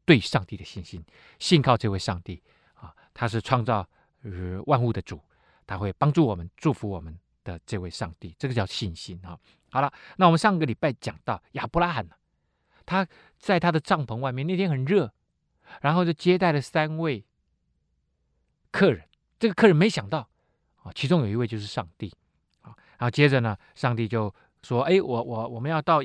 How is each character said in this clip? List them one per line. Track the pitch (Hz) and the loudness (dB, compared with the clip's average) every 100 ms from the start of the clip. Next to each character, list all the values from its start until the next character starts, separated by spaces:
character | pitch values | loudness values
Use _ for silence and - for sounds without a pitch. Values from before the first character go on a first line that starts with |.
| - | 6
对 | 147 | 6
上 | - 123 90 | 6 -2 -4
帝 | 95 | -10
的 | |
信 | - - | -14 -16
心， | 85 90 82 _ - _ | -14 -16 -16 _ -20 _
信 | - 165 | 2 4
靠 | 135 120 | 4 2
这 | 110 | 0
位 | 98 | -2
上 | - 90 | -4 -6
帝 | - 87 _ _ _ _ | -10 -16 _ _ _ _
啊， | 85 - _ - | -20 -20 _ -6
他 | 120 | -4
是 | 110 | -4
创 | - 127 117 | 0 0 2
造， | 110 90 _ _ _ | -2 -2 _ _ _
呃， | 110 90 90 92 - | -14 -10 -8 -8 0
万 | 135 | 2
物 | 120 | 2
的 | 104 | -2
主， | - 76 - _ _ _ - | -6 -14 -16 _ _ _ -14
他 | 95 | -6
会 | 101 | -6
帮 | 92 143 | 0 0
助 | 151 | 4
我 | 143 92 | 2 0
们、 | 85 - | -8 -4
祝 | 160 | -2
福 | 131 107 | -2 -4
我 | 92 | -8
们 | 80 80 _ _ | -10 -16 _ _
的 | - 85 - | -14 -14 -10
这 | 104 | -10
位 | 90 | -8
上 | - 92 82 | -8 -10 -10
帝， | 90 82 | -18 -10
这 | 135 | -4
个 | |
叫 | 120 95 | -2 -4
信 | - 104 82 | -4 -8 -8
心 | - 90 | -14 -16
哈。 | 92 85 _ _ _ | -16 -20 _ _ _
好 | 127 | -2
了， | 139 - - - | -2 -4 -16 2
那 | 180 | 4
我 | |
们 | 165 | 6
上 | 220 185 | 4 2
个 | 156 | 0
礼 | |
拜 | 110 156 | -2 -2
讲 | 120 - - - | -4 -8 -10 -8
到 | 117 - | -8 -10
亚 | - 117 | -10 -4
伯 | 165 | 0
拉 | 175 | 0
罕， | 143 87 _ _ _ _ _ _ _ - | -2 -8 _ _ _ _ _ _ _ -4
他 | 180 185 _ _ _ | -2 -2 _ _ _
在 | - 180 | 0 2
他 | 175 | 2
的 | 160 | 0
帐 | - 180 131 | 0 -2 -2
篷 | 113 | -4
外 | 135 | -4
面， | 127 147 | -4 -4
那 | 185 | -2
天 | 190 | 0
很 | 139 131 | 0 2
热， | 202 123 - _ _ _ _ _ - | 2 0 -6 _ _ _ _ _ -4
然 | 143 | 0
后 | 165 175 | 2 2
就 | |
接 | 160 175 180 | 2 2 4
待 | 180 | 4
了 | 147 | 2
三 | 131 165 156 156 | 0 -2 -2 -2
位 | 165 117 - _ _ _ _ _ _ _ _ _ _ _ _ _ _ | -4 -4 -8 _ _ _ _ _ _ _ _ _ _ _ _ _ _
客 | - 196 | 2 2
人。 | 101 - _ _ _ | 2 -6 _ _ _
这 | 226 | -2
个 | |
客 | 180 220 | 4 6
人 | 151 | 6
没 | 202 | 4
想 | - 98 | 0 -4
到 | 156 117 _ _ _ _ _ | -8 -8 _ _ _ _ _
啊， | - - | -18 -8
其 | 131 | 0
中 | 175 | 2
有 | 113 | 2
一 | 107 | -2
位 | 120 | -4
就 | 110 | -6
是 | 101 | -8
上 | - 87 _ | -8 -10 _
帝 | 101 - _ _ _ _ | -14 -14 _ _ _ _
啊。 | - 113 _ _ | -20 -20 _ _
然 | |
后 | 120 | -2
接 | 131 147 | 4 4
着 | 135 | 4
呢， | 117 101 _ - | 0 -4 _ -4
上 | 131 | -2
帝 | 117 110 | -2 -2
就 | 113 104 - _ _ | -2 -4 -6 _ _
说 | - 120 139 | -4 -2 2
：“哎， | 185 | 2
我， | - 120 | 2 -2
我， | 123 113 117 | -4 -6 -8
我 | 117 | -8
们 | 135 | -4
要 | 160 | -2
到 | 147 160 | 2 2